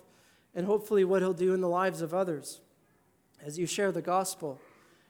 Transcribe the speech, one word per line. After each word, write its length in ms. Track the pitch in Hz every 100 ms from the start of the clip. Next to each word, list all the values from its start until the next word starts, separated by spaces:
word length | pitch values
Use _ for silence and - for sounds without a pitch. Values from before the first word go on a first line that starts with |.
| - _ _ _ _
and 100 | -
hopefully 400 | 185 208 214 208
what 160 | 185 190
he'll 140 | 185
do 180 | 170 185
in 80 | 185
the 80 | 180
lives 320 | 175 190 165
of 140 | 165
others 480 | 180 185 147 - - _ _ _ _ _ _ _ _
as 140 | 147 151
you 80 | 165
share 260 | - 196
the 80 | 170
gospel. 580 | 170 185 185 - 156 131 - _ _ _ _